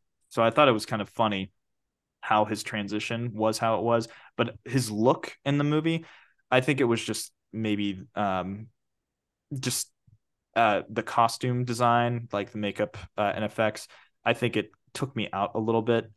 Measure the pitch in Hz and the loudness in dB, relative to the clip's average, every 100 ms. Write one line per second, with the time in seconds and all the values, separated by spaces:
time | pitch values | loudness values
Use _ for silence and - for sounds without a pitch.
0 | _ _ _ - 117 139 143 110 - 110 | _ _ _ 2 2 6 4 4 0 -6
1 | 98 - 110 98 95 _ _ _ _ _ | -6 0 0 0 -6 _ _ _ _ _
2 | _ _ - 110 107 107 - 110 101 107 | _ _ 0 2 2 -2 -6 -6 -4 -4
3 | - 117 120 104 110 107 117 107 113 117 | -4 -4 -6 0 0 2 0 0 2 2
4 | 113 - - - 117 - - 123 110 104 | 0 -10 -16 -2 -2 -4 -4 -2 -2 2
5 | 113 165 - - 139 143 143 151 160 165 | 4 2 -2 -8 -2 0 2 0 0 -4
6 | - - _ _ _ 127 131 139 120 113 | -6 -20 _ _ _ 2 2 2 2 2
7 | - 110 - _ _ 107 110 104 101 95 | -2 -6 -8 _ _ -6 -2 0 -2 -4
8 | 95 - 101 95 90 101 110 _ _ _ | -8 -4 -2 -2 -4 -8 -14 _ _ _
9 | _ _ _ _ _ 139 131 - - _ | _ _ _ _ _ -6 -4 -4 -8 _
10 | _ _ _ _ _ - 113 101 - 107 | _ _ _ _ _ 2 2 2 -2 -6
11 | 110 - 117 - 127 123 123 117 120 120 | -2 2 2 2 -2 -2 -2 0 4 4
12 | 120 120 117 104 98 104 104 95 110 - | 2 -2 -4 -6 -6 -4 -6 -2 -6 -6
13 | - - 104 - 107 - 110 - - - | -12 -2 -2 0 -4 0 -2 -2 -14 -20
14 | _ _ 113 - 120 110 101 _ _ - | _ _ 0 0 0 -2 -4 _ _ -8
15 | 131 - 104 95 101 113 110 113 113 117 | -6 -6 -6 -2 -2 -2 0 0 2 0
16 | 117 | 0